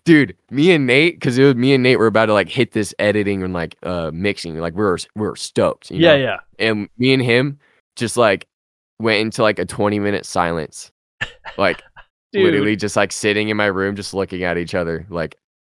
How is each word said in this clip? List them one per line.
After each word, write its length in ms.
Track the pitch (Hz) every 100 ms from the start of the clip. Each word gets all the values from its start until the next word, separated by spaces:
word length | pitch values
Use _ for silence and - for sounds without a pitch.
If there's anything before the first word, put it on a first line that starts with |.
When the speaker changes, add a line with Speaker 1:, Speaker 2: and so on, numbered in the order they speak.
Speaker 1:
dude, 320 | 170 151 110 - -
me 220 | 123 170
and 140 | 165 127
Nate, 340 | 131 170 80
'cause 180 | 139 123
it 60 |
was, 100 | 139
me 180 | 120 131
and 80 | 135
Nate 160 | 127 107
were 80 | 110
about 200 | 107 110
to, 60 |
like, 160 | 104 82
hit 240 | 123 117
this 220 | 113 98 -
editing 440 | 104 104 101 98
and, 100 | 92
like, 240 | 90 80 -
uh, 280 | - 87 80
mixing. 460 | 82 101 98 85 80
Like, 160 | 85
we 80 | 85
were, 160 | 104 85 -
we 80 | 107 101
were 100 | -
stoked, 540 | - - 90 - -
you 80 | 95
Speaker 2:
Yeah, 120 | 165 143
Speaker 1:
know? 60 |
Speaker 2:
yeah. 140 | 123 95 - -
Speaker 1:
And 300 | 110 107 101 -
me 140 | 127
and 100 | 131
him 360 | 120 120 143 143 _ _ _ -
just, 200 | 117 123
like, 300 | 110 98 - _ _ _ _ -
went 220 | 110 104
into, 220 | 110 113
like, 160 | 110 95
a 60 | 90
twenty-minute 580 | - 104 104 101 101 -
silence. 640 | 92 85 85 73 - - _ _ - - - - -
Like, 240 | 95 82 - - -
Speaker 2:
<laughs> 260 | _ _
Dude. 100 | 208
Speaker 1:
literally 320 | 185 104 104 107
just, 200 | 104 107
like, 160 | 101
sitting 380 | - 107 104 107
in 60 | 107
my 100 | 104
room, 280 | 95 98
just 200 | 101 95
looking 280 | 98 95 92
at 160 | 90 85
each 160 | 85
other, 320 | 92 82 82 95
like, 260 | 85 80 _ _ _